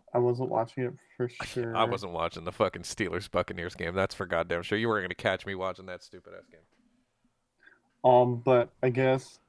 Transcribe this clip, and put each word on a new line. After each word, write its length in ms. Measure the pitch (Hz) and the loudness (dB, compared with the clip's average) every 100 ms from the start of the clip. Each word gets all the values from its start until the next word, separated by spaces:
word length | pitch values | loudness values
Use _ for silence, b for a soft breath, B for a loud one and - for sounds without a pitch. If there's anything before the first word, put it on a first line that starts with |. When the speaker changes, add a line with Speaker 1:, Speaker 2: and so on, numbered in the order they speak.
| _ | _
Speaker 1:
I 40 | 123 | 0
wasn't 300 | 123 120 131 | 2 0 -2
watching 360 | 110 120 - | -2 -2 -4
it 100 | 123 131 _ - | -6 -6 _ -6
for 120 | 123 | -6
Speaker 2:
<laughs> 60 | - | -6
I 40 | |
Speaker 1:
sure. 420 | - 127 117 107 113 | -8 -6 -4 0 0
Speaker 2:
wasn't 260 | 98 95 | 0 -4
watching 320 | 85 85 82 | -4 -4 -4
the 80 | 85 | -6
fucking 300 | - 101 - | 0 0 0
Steelers 480 | 90 - 95 87 - | -8 -4 -2 -4 -2
Buccaneers 440 | 90 87 92 87 | -2 -2 -4 -8
game. 200 | - 85 | -6 -4
That's 200 | 95 95 | 0 0
for 100 | - 90 | -2 -2
goddamn 360 | 85 85 85 | -2 0 -2
sure. 160 | 87 107 | -2 0
You 100 | 117 | 2
weren't 160 | 107 | 0
gonna 100 | 92 | -2
catch 300 | 92 110 95 - | -2 -2 -2 -4
me 80 | |
watching 320 | 95 92 92 92 | -6 -6 -8 -12
that 160 | 90 | -14
stupid 300 | - 92 90 90 | -16 -20 -18 -20
ass 100 | 87 | -20
game. 100 | 80 _ _ _ _ _ _ _ _ _ _ b b b _ 127 | -20 _ _ _ _ _ _ _ _ _ _ b b b _ 6
Speaker 1:
Um, 260 | 123 123 120 | 8 6 2
but 260 | 127 127 117 _ | 4 4 4 _
I 60 | 135 | 0
guess 480 | 120 131 131 - - | 4 4 2 0 -20